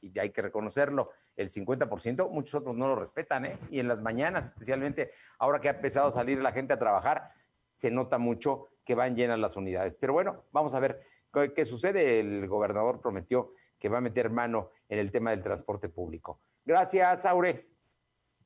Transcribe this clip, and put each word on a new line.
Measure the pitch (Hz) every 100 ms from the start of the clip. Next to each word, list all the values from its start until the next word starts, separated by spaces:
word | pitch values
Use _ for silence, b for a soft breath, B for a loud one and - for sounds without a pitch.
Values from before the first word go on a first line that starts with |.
y | 95 98
hay | 101
que | 104
reconocerlo, | 101 107 107 139 143 139 120 B B -
el | 98
cincuenta | 107 98 127 127
por | 98
ciento, | 117 135 185
muchos | 156 135 147
otros | 127 120
no | 135
lo | 120
respetan, | 90 - 165 135 143
¿eh? | 190 -
Y | 139
en | 123
las | 113
mañanas, | 110 117 156 185 123
especialmente | - 117 131 143 139 131 B B B
ahora | 127 143
que | 143
ha |
empezado | 139 135 127 143
a |
salir | 123 120 135
la | 131
gente | 117 135
a | 131
trabajar, | 110 98 127 156 - B B _ _ _
se | 123
nota | 123 127 123
mucho | 120 117 143 135 - _ -
que | 120
van | 127 123
llenas | 123 113
las | 107 101
unidades. | 95 90 95 -
Pero | 131
bueno, | 151 196 - -
vamos | 143 151 131
a |
ver | 135 - B B _
qué, | 147 143
qué | 143 127
sucede. | 123 185 196 143 113
El | 101 101 98
gobernador | 104 104 104 113 127
prometió | 120 95 82 123 - B B _
que | 104
va | 117
a |
meter | 123 113 113
mano | 117 120 113 95 B _
en | 104
el | 101
tema | 117 113
del | 107
transporte | 95 98 - 101 101
público. | - 87 82 87 - _ _
Gracias, | - 170 185 190 180 180 190
Aure. | 180 180 151 - _ _ _ _ _ _ _